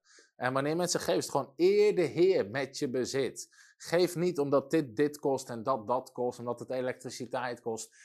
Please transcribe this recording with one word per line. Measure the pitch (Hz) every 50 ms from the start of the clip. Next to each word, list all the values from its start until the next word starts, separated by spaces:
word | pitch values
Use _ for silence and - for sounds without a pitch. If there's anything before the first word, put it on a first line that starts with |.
| _ _ - - _ _ _
En | - 123 127 131
wanneer | 135 139 147 156
mensen | 170 180 170 - 147
geven, | - - 180
is | 170 135
het | -
gewoon: | - 143 135 - _
"Eer | - 165 185 202 208 208 208 190
de | 180
Heer | 170 135 107 135 175 190 185 147 107 98
met | 107 139 139 127 -
je | - 147 131
bezit." | 120 131 120 - - 135 131 101 - - - - _ - - - _
Geef | _ - - 165 175 180 170 175
niet | 160 175 180 165 139
omdat | 143 143 143 139 135 -
dit | - 160 151 127 107
dit | 123 147 147 147 -
kost | - 143 135 127 - -
en | 123 117 107
dat | 131 135 113 110
dat | 104 123 131 127 -
kost, | _ - 120 123 120 -
omdat | 120 120 120 117
het | 120 104
elektriciteit | 127 131 127 127 120 - - 127 - - 131 113 - 127 123 127 123 117
kost. | _ 120 113 110 - - _ -